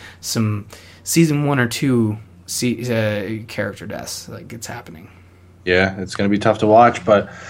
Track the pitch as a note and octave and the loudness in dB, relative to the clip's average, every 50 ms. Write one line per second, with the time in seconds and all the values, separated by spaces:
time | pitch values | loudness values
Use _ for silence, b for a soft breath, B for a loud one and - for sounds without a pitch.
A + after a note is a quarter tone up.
0 | B B B B - - - B2+ A2 A2 G#2+ G#2 G#2 B B B B B B B | B B B B -10 -6 -2 0 0 0 -2 -4 -6 B B B B B B B
1 | B - - E3+ E3+ D#3 D3 D3 D3 C#3+ C#3+ C3 B2 A#2 - - D#3 C#3 B2+ A#2 | B -2 2 4 4 4 2 2 0 2 2 2 2 0 0 -2 0 2 2 2
2 | A2+ A2 G#2 A2 - - - - - - - - B2 B2 A2+ - A#2+ B2+ A2+ A2 | 2 0 -2 -4 -10 -16 -20 -20 -14 -10 -6 -2 -2 -2 -2 -2 -4 -2 0 0
3 | A2 G#2+ G#2+ G#2 G2 G2 A2+ A2 A2 A2 - - G#2 G#2 G2 - - G#2 - - | 0 0 -2 -2 -4 -6 -8 -10 -10 -10 -6 -6 -6 -6 -8 -10 -12 -12 -10 -10
4 | - - - - - - C#3+ F#2+ F2 B2 E3 A#2+ - - B2+ - - - E2 D#2 | -10 -12 -12 -12 -14 -14 -16 -16 -16 -16 -16 -14 -14 -14 -14 -14 -16 -18 -18 -20
5 | E2 b b b b b b b b b - - - F2+ F2+ F#2 F#2+ F#2+ F#2+ G2 | -20 b b b b b b b b b -20 -8 -2 2 2 4 2 2 0 -4
6 | F#2 F#2 - - G2+ G2+ G#2 G2+ - A2+ G#2+ - A2 G#2+ A2 A2+ A#2+ A#2+ - - | -8 -8 -4 -2 0 0 0 2 2 0 2 2 4 6 8 8 8 6 4 2
7 | - A2+ G#2+ G2+ F#2 B B B B B | 2 4 4 4 2 B B B B B